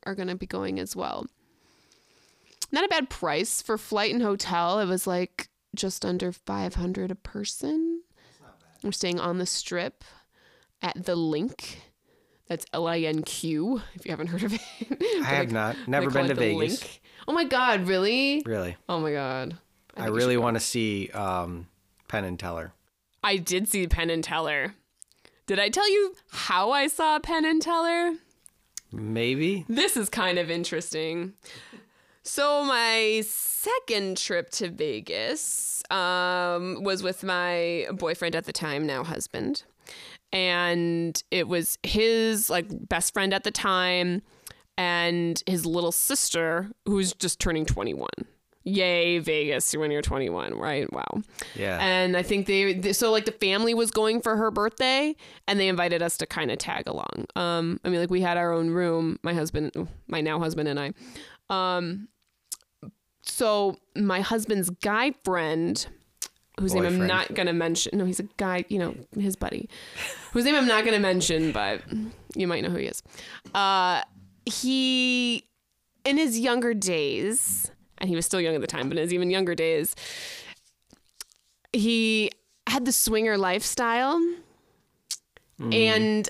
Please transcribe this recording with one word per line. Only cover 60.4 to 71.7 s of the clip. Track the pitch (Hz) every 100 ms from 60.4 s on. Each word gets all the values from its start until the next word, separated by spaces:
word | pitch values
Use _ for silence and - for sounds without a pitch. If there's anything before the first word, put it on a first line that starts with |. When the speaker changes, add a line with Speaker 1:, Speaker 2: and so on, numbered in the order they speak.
| 160 160 151
Speaker 1:
and | 143
I. | 143 - - - - - -
Um, | 190 185 180 170 196 214 _ _ _ - - _ _ - - _ _
so | - - 226 208 196 - _ -
my | 202 185
husband's | 196 226 214 208 180
guy | 175 208 214 277 -
friend, | 190 180 156 160 170 202 - - _ - - _ _ -
whose | 190
name | 185 180
I'm |
Speaker 3:
Boyfriend. | 185 185
Speaker 1:
not | 185 -
gonna | 202 175
mention. | 170 165 170 - 208
No, | 185
he's | 185
a | 202 -
guy, | 190 180 175
you | 208
know, | 170 131 - 214
his | 196 190
buddy, | - - - - - - - - -
whose | 240 254
name | 294
I'm | 247
not | 214 226
gonna | 214
mention, | 190 185 170 160 160
but | 104 101